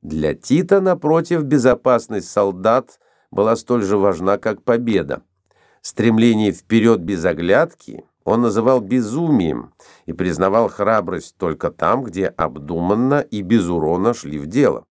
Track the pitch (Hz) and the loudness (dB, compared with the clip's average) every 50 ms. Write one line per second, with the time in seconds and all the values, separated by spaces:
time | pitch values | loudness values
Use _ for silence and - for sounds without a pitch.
0 | _ 73 76 78 76 76 - - - - 131 156 185 175 196 196 190 185 180 175 | _ -8 -6 -2 -2 -2 -4 -4 -2 0 0 0 2 2 2 2 4 2 -2 0
1 | - 151 156 165 170 170 175 170 151 139 151 143 117 131 120 - _ 131 127 117 | 0 0 2 2 0 0 -2 -2 0 0 0 4 4 4 2 2 _ 2 2 2
2 | 117 - 110 101 87 - - 104 104 101 95 90 92 110 113 131 - _ - _ | 0 -2 -6 -6 -6 -4 -2 0 0 0 -2 -2 0 2 2 2 0 _ -20 _
3 | _ _ _ _ _ _ - - 104 110 117 113 - - 123 120 104 95 104 104 | _ _ _ _ _ _ -2 0 0 0 0 -2 -2 -2 0 0 2 2 2 2
4 | 95 101 95 80 90 95 101 98 - 113 107 98 _ - 117 117 123 117 107 92 | 2 2 2 0 0 -2 -2 0 -2 -4 -6 -4 _ -2 -2 0 0 0 0 0
5 | 80 71 67 - _ _ _ _ _ _ _ _ _ _ _ _ _ - - - | 0 -2 -6 -8 _ _ _ _ _ _ _ _ _ _ _ _ _ -14 -6 0
6 | 110 117 110 110 113 120 113 107 107 104 82 - _ _ 113 113 107 117 113 101 | 0 2 4 4 4 4 4 4 2 0 -2 -4 _ _ 0 2 4 4 2 2
7 | 85 82 101 87 80 90 82 73 85 87 98 127 165 170 - _ - - 53 - | 0 -4 -6 -2 -2 -2 -2 -2 0 2 4 2 2 0 -4 _ -20 -20 -20 -20
8 | - _ _ _ _ - 101 117 120 233 101 107 113 123 131 127 107 95 120 127 | -20 _ _ _ _ 0 0 2 2 0 0 2 2 2 2 2 0 0 -2 -2
9 | 117 104 113 151 170 165 151 117 90 80 67 57 57 - _ _ - - - _ | -2 -2 -4 -4 0 2 2 2 2 0 -2 -6 -10 -16 _ _ -20 -20 -20 _
10 | _ - 78 73 92 90 82 76 90 95 98 113 117 101 - - 101 101 113 107 | _ -14 -8 -4 -4 -4 0 0 0 2 2 2 2 0 -2 -2 0 0 0 0
11 | 95 85 90 82 78 - _ _ 95 87 78 76 - 78 - _ - 82 107 131 | 0 -2 -8 -8 -10 -14 _ _ -6 -6 -6 -4 -6 -6 -4 _ 0 0 0 0
12 | 135 113 82 95 95 - - - 82 78 78 73 71 71 87 82 85 87 101 110 | -2 -8 -6 -4 -4 -4 -2 -4 -6 -6 -6 -10 -10 -8 -6 -4 0 0 0 0
13 | 123 131 143 147 143 - - 104 98 90 113 113 90 85 90 85 78 78 85 90 | 2 0 0 0 -2 -4 -8 -8 -2 0 2 2 2 0 -2 -2 0 0 0 0
14 | 95 113 120 - - 71 73 76 69 71 92 127 143 110 71 57 - _ _ | 0 0 -2 -2 -8 -10 -10 -10 -10 -6 -2 0 2 2 0 -2 -8 _ _